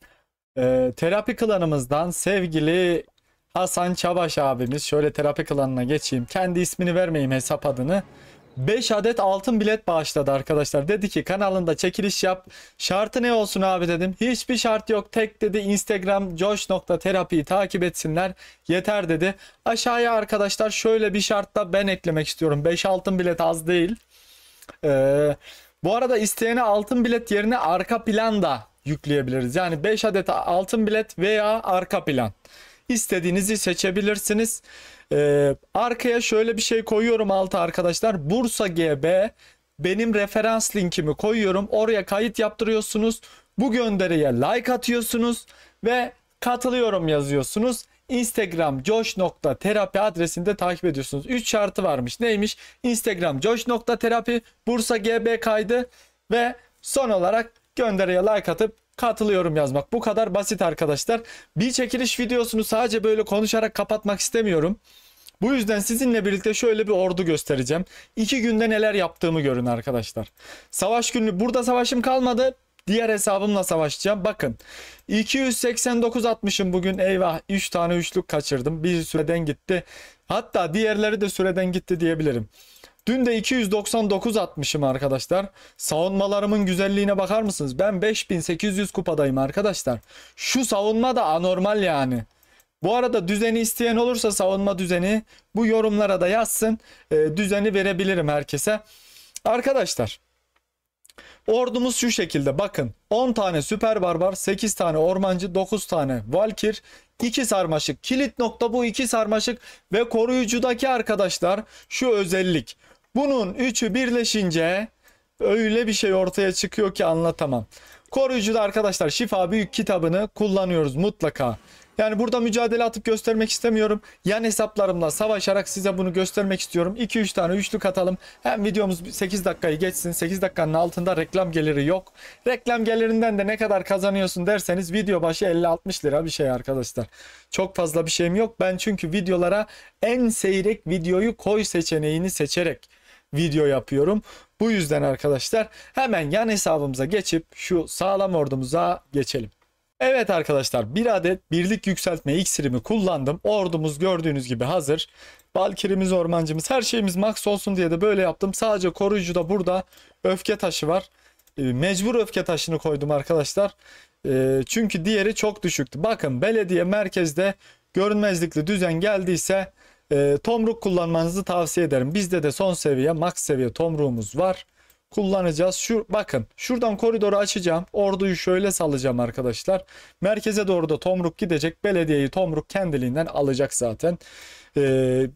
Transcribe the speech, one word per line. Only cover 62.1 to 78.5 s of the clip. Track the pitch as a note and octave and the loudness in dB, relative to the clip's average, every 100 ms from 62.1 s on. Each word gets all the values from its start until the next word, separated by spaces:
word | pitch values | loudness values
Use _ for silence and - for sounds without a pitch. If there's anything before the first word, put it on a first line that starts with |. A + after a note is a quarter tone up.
| - | -2
videosunu | A#3 B3 A3+ A3 | 0 0 0 -2
sadece | G#3+ A3 A#3+ A3 | 0 0 0 0
böyle | G#3+ G#3+ G#3+ | 2 2 2
konuşarak | G3+ G#3+ A3+ A3 | 0 0 0 0
kapatmak | - G3+ G#3+ G#3 G3 | -2 -2 -2 -2 -2
istemiyorum. | - A3+ G#3+ D#3+ D#3+ G#3+ _ - - _ - - | -2 0 2 2 2 -2 _ -20 -20 _ -20 -2
Bu | G#3+ | 0
yüzden | C4+ G#3 G#3 | 2 0 0
sizinle | G3 A#3 C4 A3+ G3 | 0 0 2 2 2
birlikte | G3 A3 | 0 0
şöyle | G#3 A#3+ G#3+ G#3 | 0 2 2 2
bir | |
ordu | F#3+ F#3 F3+ E3+ | 2 2 0 0
göstereceğim. | D3+ - C3+ B2 D#3+ F#3 - - - | 0 0 -2 0 -2 -4 -12 -10 -4
İki | A3 C4+ | -2 0
günde | A3+ A3 A3+ | 2 2 2
neler | G#3+ G#3+ | 2 2
yaptığımı | G3+ E3+ - E3+ D#3+ | 2 -2 0 0 2
görün | C#3 B2 B2 | 2 0 0
arkadaşlar. | A#2 C#3 B2 G#2+ - A2 _ - - - | -2 -2 -4 -4 -8 -10 _ -20 -20 -12
Savaş | - F#3+ A#3 A#3 | -4 0 0 0
günü, | B3 A3 F3+ | 0 0 0
burada | B3 B3 | 0 0
savaşım | A#3+ B3 A#3+ A#3+ | 2 2 2 0
kalmadı. | B3 C4 B3 A#3+ C4 B3+ _ _ - | 2 2 2 2 0 -2 _ _ -2
Diğer | A3 A3+ | 0 2
hesabımla | G#3+ - G3 G#3 G3 | 0 0 0 2 0
savaşacağım. | F3+ E3 D3+ - F#3+ G#3 | 0 0 0 -2 -2 0
Bakın, | G3+ G#3 C3+ A2+ - - - - - | -2 -2 -4 -6 -14 -20 -20 -16 -2
iki | G#3 A3 C4+ | -2 0 0
yüz | C4 A#3 | 0 0
seksen | A#3+ A#3 B3 A#3 | 0 0 0 0
dokuz | A#3 A#3 A3+ | 0 2 0
atmışım | A3 G3+ - F#3+ | 0 -2 0 0
bugün. | F3+ F#3 F#3+ | 0 0 0
Eyvah, | F#3+ F#3+ F3+ D#3+ - | 2 2 2 -2 -2
üç | G3 - | -4 -2
tane | F3 E3+ F3 | -2 0 0
üçlük | E3+ F#3 - | -2 -4 -2
kaçırdım. | D3+ - | -2 -2